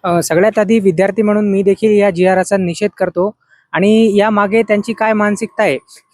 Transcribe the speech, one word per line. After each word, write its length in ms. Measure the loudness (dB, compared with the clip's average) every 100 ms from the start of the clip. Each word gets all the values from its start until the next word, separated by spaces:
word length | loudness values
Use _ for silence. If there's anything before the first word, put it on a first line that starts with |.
अ, 180 | 0 -2
सगळ्यात 360 | 0 0 2 0
आधी 220 | 0 2
विद्यार्थी 420 | 0 0 -2 0
म्हणून 280 | 0 0 0
मी 120 | 0
देखील 380 | 0 0 0 2
या 100 | 0
जीआरचा 460 | 2 0 2 0 -2
निषेध 340 | -2 -4 -6 -4
करतो 380 | -4 -2 -4 -6 _ _ _
आणि 440 | -2 2 4 4 2
यामागे 460 | 2 0 0 0
त्यांची 300 | 0 -2 -2
काय 200 | -4 -2
मानसिकता 500 | 0 0 -2 -6 -4
आहे, 160 | -2 -2 _ -20 _